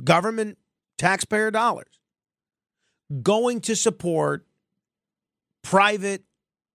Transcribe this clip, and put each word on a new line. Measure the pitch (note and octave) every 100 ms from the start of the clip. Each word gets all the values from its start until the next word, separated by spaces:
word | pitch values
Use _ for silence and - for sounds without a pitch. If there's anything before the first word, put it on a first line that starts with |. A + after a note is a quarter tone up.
government | C3 E3 G#3 A3+ G#3+ - _ _ _ -
taxpayer | F3 F#3+ - G#3+ A3
dollars | A3 A#3 C#3 - _ _ _ _ _ _ _ _ _ _ _ - C#3
going | A#2 G#3+ B3 A#3
to | - A3
support | A3+ E3+ F3 D#3+ D3 C#3+ _ _ _ _ _ _ _ _ _ _ _ _
private | - F#3+ G#3 G#3+ G3 G3 _ _ _ _ _